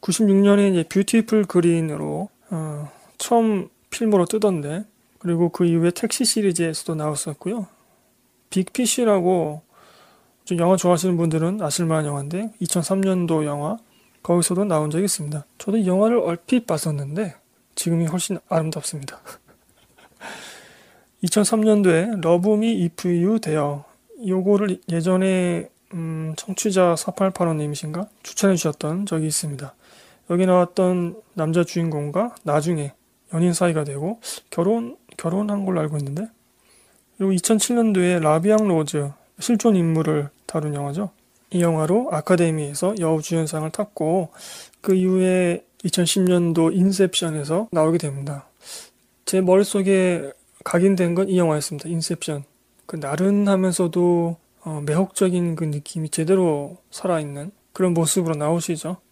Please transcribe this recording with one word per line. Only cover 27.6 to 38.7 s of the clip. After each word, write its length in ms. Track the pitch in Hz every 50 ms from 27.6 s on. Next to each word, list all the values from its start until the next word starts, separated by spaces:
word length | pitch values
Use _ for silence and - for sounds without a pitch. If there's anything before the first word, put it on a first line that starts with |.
| 151 147 147 143 - 151 156 170 196 - _ _ _
추천해 340 | - - - - 196 190
주셨던 500 | 170 - 165 143 _ - 151 160 180 202
적이 220 | 196 - 160 156 156
있습니다. 460 | 147 - - 156 143 127 143 139 - _ _ - - - - - - _ _ _
여기 160 | 170 175 185
나왔던 800 | 185 180 180 180 175 - - 190 180 185 180 175 170 180 226 - _ _
남자 320 | 190 160 156 160 180 170
주인공과 680 | 160 - 175 165 165 151 147 147 147 143 175 214 240 240 - _
나중에 500 | 151 147 156 147 165 175 156 147 139 - _ _ _ _ _ _ _ -
연인 220 | 165 170 180 170
사이가 300 | - 185 175 165 156 147
되고 360 | 143 139 139 147 180 226 226 - - - - _ _
결혼, 480 | - - 170 190 220 233 233 233 285 _ _ _ -
결혼한 480 | - - 170 165 190 208 208 202 202 196
걸로 160 | 190 185 170
알고 160 | 156 151 151 147
있는데, 300 | 143 139 139 160 214 220 _ _ _ _ _ _ _ _ _ _ _ _ _ _ _ _ _
그리고 160 | _ 196 196 190
이천칠 440 | 180 - - 226 214 - - 247
년도에 440 | 240 233 220 208 190 180 180 180 175
라비앙 480 | 160 151 151 160 165 202 214 214 214
로즈, 420 | 202